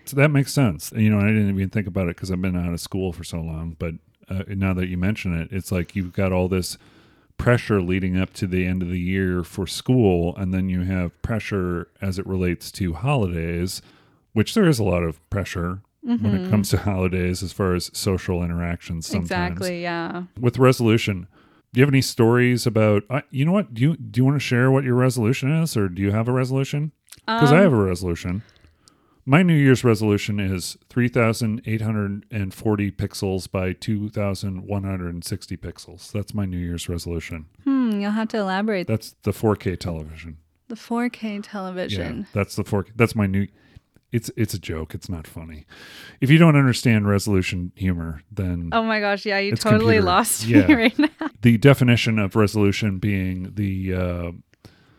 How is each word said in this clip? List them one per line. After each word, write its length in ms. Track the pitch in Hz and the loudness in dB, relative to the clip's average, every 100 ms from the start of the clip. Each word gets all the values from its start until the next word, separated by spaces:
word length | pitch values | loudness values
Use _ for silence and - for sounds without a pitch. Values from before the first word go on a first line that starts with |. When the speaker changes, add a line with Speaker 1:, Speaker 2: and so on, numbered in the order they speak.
Speaker 1:
So 120 | - 135 | -6 0
that 140 | 151 | 2
makes 220 | 139 131 | 2 0
sense. 400 | 143 117 82 - | 2 2 0 -6
You 140 | 113 107 | 2 2
know, 100 | 104 | 4
I 100 | 101 | 2
didn't 200 | 110 101 | 2 2
even 200 | 98 95 | 0 -2
think 160 | 110 95 | -2 -4
about 220 | 95 90 | -2 -2
it 80 | 82 | -4
'cause 140 | 92 | -6
I've 120 | 90 | -2
been 140 | 95 90 | -2 -2
out 180 | 87 | -2
of 60 | 85 | -4
school 320 | - 98 92 | -6 -4 -4
for 100 | 85 | -6
so 160 | 80 85 | -10 -8
long, 340 | 82 80 82 80 | -8 -8 -10 -8
but, 160 | 85 80 _ _ _ | -8 -8 _ _ _
uh, 140 | 95 98 | -8 -6
now 260 | 98 95 | -2 0
that 140 | 90 92 | 0 -2
you 100 | 90 | 0
mention 340 | 92 107 92 | -2 -2 -2
it, 160 | 82 80 | -4 -4
it's 220 | 95 - | -8 -4
like 240 | 92 85 101 | -4 -2 -6
you've 160 | 90 | -6
got 180 | 101 95 | -2 0
all 160 | 92 92 | 2 2
this 280 | 92 85 - _ _ _ _ _ - | 0 -2 -10 _ _ _ _ _ -2
pressure 420 | 120 123 - 104 | 2 2 2 0
leading 380 | 87 92 92 92 | 2 0 0 0
up 160 | 92 | -2
to 120 | - 95 | -4 -2
the 200 | 92 90 | 0 0
end 160 | 92 | -2
of 80 | 87 | -2
the 100 | 90 | -2
year 420 | 87 95 92 90 | -2 0 0 -2
for 220 | 85 - 87 | -4 -6 -6
school, 680 | - - 127 104 87 87 - | -4 2 4 6 4 0 -2
and 160 | 95 | -2
then 160 | 92 95 | 0 0
you 140 | 90 | -2
have 280 | 92 92 87 - | -2 -2 -4 -6
pressure 640 | - 110 - 101 90 85 85 _ | -6 -6 -4 -2 -2 -4 -8 _
as 160 | 98 92 | -6 -4
it 80 | 92 | -4
relates 440 | 95 90 87 - | 0 0 -2 -6
to 200 | - 92 | -6 -4
holidays, 840 | 80 131 139 95 85 82 85 92 - - _ _ _ _ | -2 -2 0 0 -2 -4 -2 -4 -6 -16 _ _ _ _
which 180 | 110 - | -2 0
there 160 | 226 175 | 4 4
is 100 | 120 | 4
a 60 | |
lot 180 | 101 87 | 2 2
of 160 | 85 76 _ | 0 -4 _
pressure 500 | 101 90 92 85 98 - _ | -4 -4 -4 -4 -6 -12 _
when 160 | 254 240 104 | -4 0 0
it 160 | 98 | 0
Speaker 2:
Mm-hmm. 80 | 92 | 2
Speaker 1:
comes 180 | 104 98 | 0 2
to 80 | 101 | 0
holidays 640 | 104 92 92 92 90 90 | 0 0 0 0 -2 -2
as 120 | 87 | -6
far 200 | - 95 | -2 0
as 160 | 90 - | 0 -4
social 480 | - 104 92 - 87 | -4 -2 -2 -2 -2
interactions 600 | 87 85 87 85 - 82 - | -2 -4 -4 -6 -8 -8 -4
sometimes. 240 | - 85 | -4 -2
Speaker 2:
Exactly, 500 | 180 180 175 185 175 | -2 -4 -4 -6 -4
yeah. 420 | 175 170 170 175 180 - | -6 -6 -6 -8 -12 -2
Speaker 1:
With 200 | 123 123 | -2 4
resolution, 680 | 131 127 113 113 - 92 90 _ _ _ _ | 4 4 2 2 0 -6 -10 _ _ _ _
do 80 | 120 | 2
you 20 | |
have 100 | 143 | 4
any 100 | 135 | 4
stories 640 | - - 113 123 123 120 123 | 2 2 4 6 4 2 0
about, 340 | 110 107 101 - | 2 4 2 0
uh, 120 | 135 - | -6 -4
you 140 | 131 | -2
know 60 | 156 | 2
what? 220 | 202 180 | 0 -2
Do 80 | 117 | 0
you, 140 | 143 165 | 0 0
do 240 | 110 110 | -4 2
you 40 | |
wanna 140 | 131 143 | 2 2
share 320 | - 120 131 | 0 2 4
what 140 | 135 | 4
your 100 | 131 | 2
resolution 560 | 123 127 123 110 135 131 | 2 2 2 0 2 0
is, 260 | 160 165 117 | 0 0 0
or 120 | 98 | -2
do 120 | 90 | 0
you 100 | 98 | 0
have 160 | 107 117 | 2 0
a 40 | |
resolution? 600 | 127 127 135 139 147 151 - _ - - | 0 0 -2 -2 -4 -6 -10 _ -14 -6
'Cause 240 | 226 - | 2 6
I 40 | 170 | 8
Speaker 2:
Um, 60 | |
Speaker 1:
have 80 | 190 | 8
a 100 | 117 | 6
resolution. 600 | 95 90 92 85 90 95 - _ - _ _ _ _ _ 131 | 2 0 -2 -4 -4 -6 -8 _ -20 _ _ _ _ _ 2
My 160 | 151 | 4
New 140 | 180 156 | 6 6
Year's 260 | 139 123 | 6 6
resolution 560 | 123 104 107 101 - 104 | 4 4 2 2 0 -4
is 380 | 95 92 - - _ | -2 -4 -6 -14 _
three 180 | 123 120 | -2 0
thousand 540 | 123 113 110 113 113 | 2 0 0 -2 -4
eight 160 | - 110 | -4 -4
hundred 460 | 110 107 101 101 - | -2 -2 -4 -6 -8
and 220 | 107 95 | -6 -6
forty 380 | - 110 101 101 | -2 0 0 -2
pixels 580 | - 101 - 98 95 - | -4 -6 -4 -4 -4 -4
by 220 | 95 92 | -4 -4
two 380 | 90 - 107 107 | -4 -4 -4 -4
thousand 560 | 107 101 95 101 92 98 | -4 -4 -4 -6 -8 -6
one 180 | 101 | -6
hundred 300 | 98 92 87 | -4 -6 -6
and 100 | 85 | -8
sixty 320 | - 98 - 90 | -8 -10 -10 -12
pixels. 560 | 85 - - 85 - | -12 -16 -20 -20 -10
That's 200 | 104 98 | -8 -6
my 100 | 107 | -4
New 140 | 95 90 | -4 -4
Year's 300 | 87 85 - | -4 -6 -6
resolution. 560 | 85 85 82 - 82 76 _ | -8 -6 -8 -8 -12 -14 _
Speaker 2:
Hmm, 340 | 277 269 240 202 | -2 0 0 -2
you'll 100 | 202 | -2
have 180 | 214 220 | -2 -2
to 80 | 226 | -4
elaborate. 480 | 190 190 214 196 170 | -2 -2 -2 -2 -2
Speaker 1:
That's 300 | 110 - - | -4 -6 -6
the 100 | 104 | -6
four 240 | - 110 98 | 0 0 0
K 180 | 98 | -2
television. 640 | 87 90 80 78 80 82 78 _ _ - | -6 -6 -8 -10 -14 -18 -20 _ _ -16
Speaker 2:
The 80 | 226 | -16
four 320 | - 233 240 | -6 -4 -4
K 320 | - 220 202 | -6 -8 -10
television. 800 | - 208 185 180 - 101 - 78 | -10 -10 -8 -8 -6 -6 -6 -8
Speaker 1:
Yeah, 60 | - | -6
that's 200 | 104 101 | -4 -4
the 100 | - | -4
four 180 | - 101 | -4 -4
K. 80 | - | -4
That's 220 | 113 113 110 | -8 -6 -4
my 100 | 101 | -2
new, 200 | 98 101 _ _ - _ _ _ | -2 -6 _ _ -20 _ _ _
it's, 180 | 120 - - | -8 -8 -6
it's 160 | 107 | -6
a 40 | 92 | -6
joke. 340 | - 80 80 | -10 -10 -10
It's 140 | - - | -12 -10
not 180 | 85 80 | -12 -12
funny. 380 | 82 80 76 - - - - - - | -16 -16 -18 -20 -20 -20 -20 -20 -4
If 100 | 127 | 4
you 60 | 160 | 6
don't 160 | 170 143 | 8 6
understand 520 | 135 113 123 107 104 | 4 2 2 4 4
resolution 640 | 101 107 95 90 90 90 | 2 2 0 0 -4 -8
humor, 460 | - 92 85 82 80 - | -4 -2 -2 -6 -10 -10
then 380 | 104 92 87 85 | -6 -4 -4 -2
Speaker 2:
Oh 120 | 226 | -2
my 160 | 226 214 | 0 -2
gosh, 240 | 202 202 214 | -2 -2 -2
yeah, 120 | 196 | -2
you 140 | 196 | 0
Speaker 1:
it's 80 | 214 | 0
Speaker 2:
totally 340 | 220 214 226 220 | 4 4 6 4
Speaker 1:
computer. 60 | |
Speaker 2:
lost 440 | 185 185 226 - 110 | 4 2 0 -2 4
<laughs> 0 | |
Speaker 1:
Yeah. 200 | 294 - | 4 6
Speaker 2:
me 80 | |
right 240 | 254 226 - | 4 4 2
now. 100 | 302 - 320 - | 0 -2 -10 2
Speaker 1:
The 160 | 120 113 | 4 8
definition 600 | 139 131 123 117 117 110 | 6 8 6 4 2 0
of 180 | 98 110 | 0 2
resolution 600 | 101 107 101 - 110 95 | 2 4 2 2 -2 -2
being 540 | 104 98 92 92 92 | -2 -2 -2 -4 -6
the, 400 | 98 101 95 92 | -4 -4 -2 -4
uh, 380 | 92 90 87 85 87 _ _ - _ _ | -2 -2 -4 -8 -12 _ _ -20 _ _